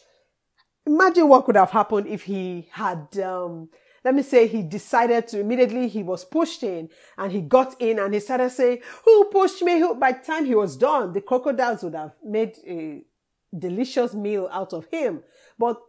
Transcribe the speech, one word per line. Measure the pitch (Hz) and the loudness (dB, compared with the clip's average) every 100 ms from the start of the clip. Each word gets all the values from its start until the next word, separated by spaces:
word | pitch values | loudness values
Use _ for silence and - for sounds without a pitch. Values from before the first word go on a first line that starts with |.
| _ _ _ _ _ _ _ _ 302 | _ _ _ _ _ _ _ _ -2
Imagine | 302 381 349 302 | 2 4 4 8
what | 262 277 | 6 6
could | 202 | 4
have | 180 | 4
happened | 214 202 208 202 | 2 0 -2 -4
if | 208 | -8
he | 185 196 185 175 165 | -8 -8 -6 -10 -12
had, | 180 202 170 147 196 | -8 -6 -6 -10 -8
um, | 190 185 175 165 160 _ _ _ | -6 -6 -8 -10 -16 _ _ _
let | 262 277 | 0 0
me | |
say | - 254 226 | 4 4 4
he | 220 | 0
decided | 160 196 - 240 240 233 233 | -6 -8 -2 0 2 0 -2
to, | 208 | -4
immediately | 208 247 240 240 240 | -2 2 2 2 -4
he | 208 | -4
was | 180 180 | -6 -6
pushed | - 311 330 - | -4 -2 -2 -4
in | 214 170 165 _ - - | -8 -8 -12 _ -20 -10
and | 196 | -6
he | 196 | -6
got | 147 254 262 - | 2 2 2 -2
in | 226 220 | -2 0
and | 196 | -2
he | 208 | -4
started | 208 254 254 | -2 -2 -2
saying, | 254 247 247 - - | 0 0 0 -8 0
"Who | - 427 403 | 6 6 6
pushed | 392 370 - | 4 2 0
me? | 349 339 | 0 2
Who?" | 339 233 | 2 2
By | 262 | 0
the | 254 - | -2 -6
time | 320 277 | -4 0
he | 214 | 0
was | 190 131 | 0 0
done, | 277 294 190 | 0 0 -2
the | 190 | -6
crocodiles | - 247 277 247 240 214 | -2 -2 -2 -2 -2 -4
would | 175 156 | -8 -10
have | 151 - | -12 -14
made | 226 214 226 - - | -8 -4 -4 -8 -14
a | 170 156 143 - _ _ _ _ 170 | -12 -10 -14 -18 _ _ _ _ -10
delicious | 175 185 254 262 240 | -8 -6 -4 -2 -4
meal | 208 202 202 185 | -4 -6 -4 -6
out | 190 190 | -8 -8
of | 165 - | -10 -10
him. | 330 254 156 - _ _ - | -6 -4 -6 -14 _ _ -4
But | 233 226 | -4 -4